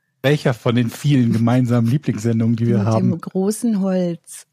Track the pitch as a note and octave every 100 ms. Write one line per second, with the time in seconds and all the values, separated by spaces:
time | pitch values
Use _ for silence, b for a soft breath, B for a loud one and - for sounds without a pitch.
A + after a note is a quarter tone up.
0 | _ _ C3+ D3 D3+ A#2+ B2+ A#2+ A#2 -
1 | D3 C#3 A#2 A#2 A#2 B2+ B2 A#2+ A2+ C#3+
2 | - G#2 A#2 A2+ A2+ A2+ A#2 G2+ G2+ A2+
3 | - E3 - F#3 F#3+ G#3+ A#3+ G3+ F#3+ F#3
4 | F3 E3+ - - -